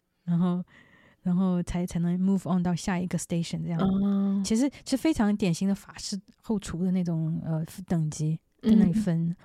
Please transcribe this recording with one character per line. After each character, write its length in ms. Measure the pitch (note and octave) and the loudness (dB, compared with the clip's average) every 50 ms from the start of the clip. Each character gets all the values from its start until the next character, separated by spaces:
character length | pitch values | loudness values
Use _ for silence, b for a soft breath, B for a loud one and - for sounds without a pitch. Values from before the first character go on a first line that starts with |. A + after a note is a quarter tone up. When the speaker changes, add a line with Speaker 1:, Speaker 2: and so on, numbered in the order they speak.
| _ _ _ _ _ | _ _ _ _ _
Speaker 1:
然 120 | F3 F3 E3+ | -2 0 2
后， 240 | F3+ F3+ F3 F3+ F3+ b b b b b b b b b b _ | 2 2 0 -2 -4 b b b b b b b b b b _
然 120 | - F#3 F3+ | -2 0 2
后 300 | F3 F#3+ F#3 F3+ F3 F3 | 2 2 2 2 0 -2
才， 220 | - - F3+ F3+ | -2 -2 -2 -2
才 120 | F3+ - E3+ | -2 -2 -2
能 200 | E3+ F3 F3 F#3 | 0 0 0 2
move 340 | F#3 F#3+ G3 F#3 - - F3+ | 2 2 2 0 0 0 0
on 80 | F3+ | 0
到 140 | F3 F3+ F3 | 2 0 0
下 240 | D#3 - - F#3 E3+ | -2 -2 -2 -2 -2
一 80 | F3+ E3+ | -2 -2
个 100 | - E3 | -4 -4
station 460 | - - F3 E3+ E3+ - - E3 D#3+ | -4 -2 -2 -2 -2 -2 -4 -6 -4
这 60 | E3 | -4
样。 100 | E3+ E3 | -2 0
Speaker 2:
哦。 600 | F#3+ F#3+ F#3+ G3 G3 G3+ G3 G3 G3 G3 G3 G3+ F#3+ | 0 2 2 2 2 2 2 2 2 0 0 0 0
Speaker 1:
其 100 | F#3+ A3 | 0 2
实， 160 | A3 C4+ C#4+ B B B | 2 2 0 B B B
其 80 | - | -4
实 60 | - C4+ | -2 0
非 160 | - D#4+ D#4 | 2 2 2
常 200 | - A3 G3+ G#3 G3+ | 2 2 2 2 2
典 160 | A3 F#3 E3 | 2 0 0
型 120 | - F#3+ | 2 0
的 80 | G3 G3 | 0 0
法 220 | - - - - - | -2 -4 -10 -16 -14
式 220 | - - - F#3+ - - - _ | -10 -8 -8 -10 -10 -14 -20 _
后 180 | - - A3+ G3 | -6 -4 -4 -4
厨 240 | - - - E3 F#3 | -4 -6 -4 -2 -2
的 80 | F#3 | 0
那 100 | F3+ F#3 | 0 0
种， 400 | F3+ F3 E3+ D#3+ D#3+ D#3+ E3 E3 - | 0 0 -2 -2 -2 -2 -2 -4 -4
呃， 180 | D#3 D#3+ D#3 D#3+ - - - F#3 - | -2 -4 -4 -4 -6 -10 -10 -6 -2
等 220 | F3 E3+ D#3 D3+ | -2 0 0 -2
级 280 | D3+ - D3+ D#3 D#3+ - _ _ _ _ | -2 -2 -2 -2 -2 -4 _ _ _ _
在 100 | - A3 | 2 4
那 120 | G#3+ F#3+ F#3 | 6 6 6
里 80 | F3+ | 6
分。 380 | E3 A3 G#3+ F3+ E3 E3 E3 E3+ | 4 2 0 0 0 0 0 -2
Speaker 2:
嗯。 60 | E3+ b | -4 b